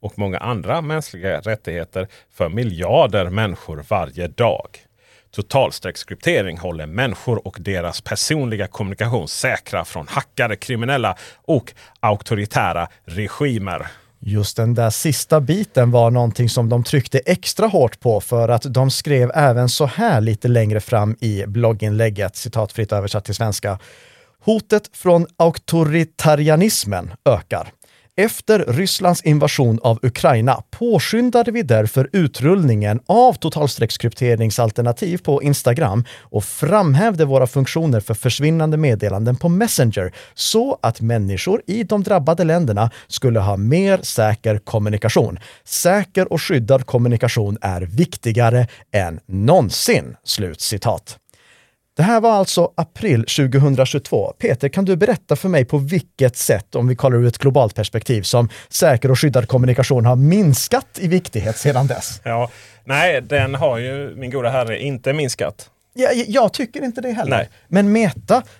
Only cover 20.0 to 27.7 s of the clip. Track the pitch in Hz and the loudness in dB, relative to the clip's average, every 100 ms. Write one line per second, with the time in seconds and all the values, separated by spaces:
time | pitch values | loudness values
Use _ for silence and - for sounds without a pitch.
20 | 233 127 110 107 123 120 107 107 - 110 | 0 2 0 0 2 2 2 0 0 0
21 | 104 110 113 101 101 110 113 104 107 107 | 0 -2 -4 -4 -4 0 0 0 -2 0
22 | 113 101 98 - 117 117 104 - 101 104 | 0 -2 -6 -6 -8 -4 -4 -4 -4 -2
23 | 98 107 - 98 113 - 104 95 - - | -4 -6 -6 -4 -4 -4 -6 -8 -12 -20
24 | - _ _ _ - 220 - 208 - - | -20 _ _ _ -2 -2 0 -2 -2 -4
25 | 180 170 170 - 170 - - 170 156 165 | 2 2 2 0 0 0 -2 0 2 2
26 | 160 - 160 147 151 160 214 - 101 92 | -2 0 2 4 4 4 4 0 -4 -4
27 | 87 - 143 101 - 90 - | -6 -2 0 0 -2 -8 -8